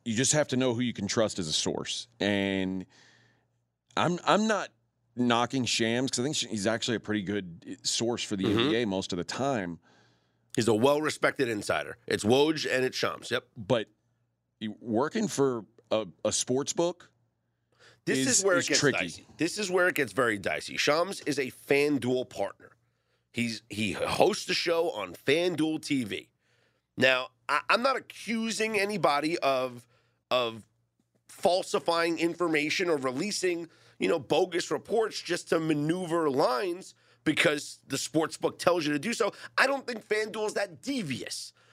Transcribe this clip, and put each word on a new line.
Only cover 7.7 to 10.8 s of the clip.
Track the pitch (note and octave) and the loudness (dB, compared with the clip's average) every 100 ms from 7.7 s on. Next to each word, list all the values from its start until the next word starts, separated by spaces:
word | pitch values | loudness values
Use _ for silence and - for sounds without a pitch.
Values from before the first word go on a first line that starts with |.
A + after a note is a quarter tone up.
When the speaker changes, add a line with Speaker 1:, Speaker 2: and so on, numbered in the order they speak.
| F#2 | -8
Speaker 1:
source | - - A#2+ A2+ | -4 -2 -2 -2
for | - | -4
the | G#2 | -2
Speaker 2:
Mm-hmm. | G2 G#2 | 0 2
Speaker 1:
N | B2+ | 2
B | A2+ | 0
A | A#2 | 0
most | F#2+ F#2 | -2 -2
of | F2+ | -4
the | |
time. | E2 - C#3 B2+ F#2 E2+ _ _ _ _ _ _ _ - | -4 -4 -2 -2 -4 -8 _ _ _ _ _ _ _ 0
Speaker 2:
He's | A2 | 2
a | |
well-respected | G#2+ | 4